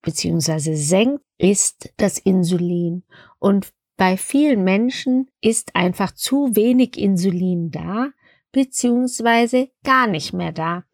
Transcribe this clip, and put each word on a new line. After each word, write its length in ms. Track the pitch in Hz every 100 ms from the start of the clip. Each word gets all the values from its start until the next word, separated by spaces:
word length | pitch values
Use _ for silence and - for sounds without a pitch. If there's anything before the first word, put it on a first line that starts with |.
beziehungsweise 720 | - 156 175 170 156 156 151 156
senkt, 460 | 147 185 233 285 _ _
ist 500 | 185 202 - - - -
das 220 | 202 -
Insulin. 840 | - 190 170 180 175 175 175 175 _ - - _
Und 340 | 202 196 - _ _ -
bei 200 | 185 190
vielen 480 | - 277 302 226
Menschen 640 | 185 196 240 - - 254 262 _
ist 340 | 220 226 -
einfach 380 | - 180 180 196
zu 420 | - - 277 277
wenig 420 | 208 226 254 247 -
Insulin 720 | 202 190 190 180 185 175 165
da, 400 | 156 160 208 269 _ _ _ _
beziehungsweise 1200 | 269 269 - 240 240 254 - 233 233 233 254 262 _
gar 220 | - 254 240
nicht 260 | 165 -
mehr 200 | 180 175
da. 320 | 160 165 175 -